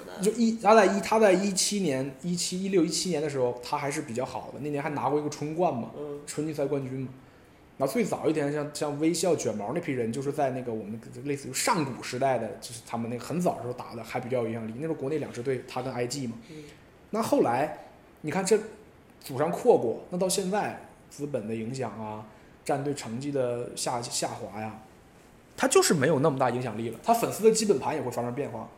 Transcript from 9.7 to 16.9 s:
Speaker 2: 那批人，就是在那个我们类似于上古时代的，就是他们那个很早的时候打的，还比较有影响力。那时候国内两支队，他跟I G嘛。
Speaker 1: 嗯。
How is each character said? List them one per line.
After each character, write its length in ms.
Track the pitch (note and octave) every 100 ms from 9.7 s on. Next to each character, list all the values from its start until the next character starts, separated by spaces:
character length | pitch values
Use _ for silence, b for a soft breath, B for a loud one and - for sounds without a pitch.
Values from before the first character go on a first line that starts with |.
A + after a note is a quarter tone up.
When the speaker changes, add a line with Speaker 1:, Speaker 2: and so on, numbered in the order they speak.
Speaker 2:
那 80 | E3
批 120 | D#3+
人， 200 | B2+ A2+
就 80 | C#3
是 120 | C#3
在 180 | C#3 C3+
那 120 | B2+
个 120 | B2
我 100 | A2
们 160 | G2 A2+ - B2 C#3+
类 100 | C#3
似 120 | B2
于 60 |
上 320 | C3 - G3 C3
古 160 | A2+
时 160 | - B2
代 220 | C3+ A#2+
的， 80 | A2 -
就 140 | -
是 80 | - -
他 100 | A#2
们 100 | A#2
那 80 | B2
个 80 |
很 160 | - D#3+
早 140 | D#3+ -
的 40 |
时 60 | A#2+
候 60 |
打 200 | B2 -
的， 100 | A2+
还 160 | A2 C3+
比 100 | A#2+
较 120 | B2
有 60 | A2+
影 60 |
响 140 | A#2 A2
力。 60 | A#2
那 40 |
时 60 | D#3+
候 80 | D3
国 120 | C3+
内 80 | D#3
两 120 | A#2+
支 120 | A2+
队， 200 | C3 B2+ -
他 160 | B2+
跟 100 | C3
I 140 | A#2+ B2
G 180 | C#3+ B2
嘛。 80 | A2 B
Speaker 1:
嗯。 140 | D#3 B B B